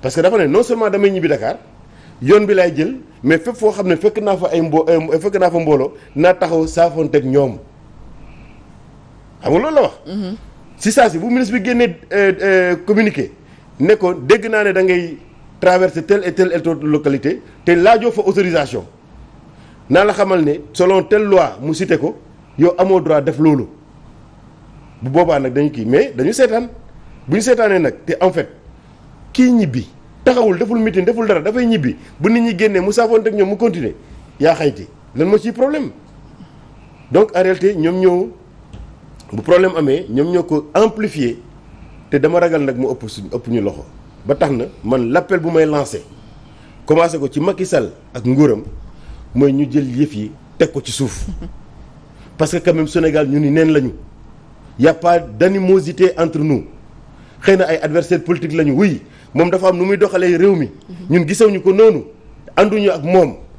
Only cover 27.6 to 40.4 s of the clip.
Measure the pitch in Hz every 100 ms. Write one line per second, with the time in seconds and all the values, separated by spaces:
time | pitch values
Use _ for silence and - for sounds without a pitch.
27.6 | 220 185 151 - - 175 185 165 - -
28.6 | - - - - - - - - 254 240
29.6 | 185 123 - - - - - 247 220 175
30.6 | 214 233 220 185 180 233 226 185 160 226
31.6 | 240 226 143 - - - 160 233 233 180
32.6 | 214 196 185 214 226 226 220 208 190 202
33.6 | 226 175 117 - - - - - - -
34.6 | 151 98 90 - - 117 165 208 226 226
35.6 | 262 302 202 - - - - - - -
36.6 | - - - - - 139 214 175 185 185
37.6 | 185 196 160 180 185 180 220 - - -
38.6 | - - - - - - - 104 107 180
39.6 | 190 160 147 143 180 120 151 180